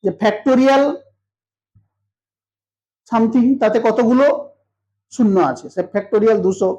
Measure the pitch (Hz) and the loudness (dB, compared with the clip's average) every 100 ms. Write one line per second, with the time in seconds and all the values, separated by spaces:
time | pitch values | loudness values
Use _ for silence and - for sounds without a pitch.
0 | 196 - 214 208 269 254 269 269 285 - | -6 -2 -4 -2 0 2 2 2 0 -4
1 | _ _ _ _ _ _ _ _ _ _ | _ _ _ _ _ _ _ _ _ _
2 | _ _ _ _ _ _ _ _ _ _ | _ _ _ _ _ _ _ _ _ _
3 | _ 233 226 247 240 269 220 226 226 220 | _ -2 0 2 0 2 0 0 0 0
4 | 233 254 285 - - _ _ _ _ _ | 0 2 2 0 -8 _ _ _ _ _
5 | _ - 220 190 147 127 151 - 180 202 | _ -2 0 2 0 -4 -10 -10 -6 -8
6 | 196 214 220 202 185 185 190 | -4 0 2 2 0 -2 -4